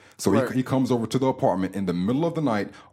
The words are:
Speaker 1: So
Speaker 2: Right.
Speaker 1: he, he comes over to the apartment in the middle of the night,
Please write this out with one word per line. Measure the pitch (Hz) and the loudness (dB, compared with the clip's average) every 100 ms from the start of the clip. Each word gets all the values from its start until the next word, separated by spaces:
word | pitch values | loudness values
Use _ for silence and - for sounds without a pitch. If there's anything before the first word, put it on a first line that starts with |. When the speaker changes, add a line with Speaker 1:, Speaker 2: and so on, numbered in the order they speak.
| - - | -20 -4
Speaker 1:
So | - | 2
Speaker 2:
Right. | 143 127 | 2 2
Speaker 1:
he, | 127 | -2
he | |
comes | 127 131 123 | 0 0 2
over | 123 110 | 0 0
to | 127 | 0
the | 131 | 0
apartment | 127 131 92 92 101 | 2 2 2 -2 -2
in | 92 | -2
the | |
middle | 87 95 131 170 | -2 0 0 -2
of | 160 | -2
the | |
night, | 143 107 101 - - | -2 -2 -4 -10 -6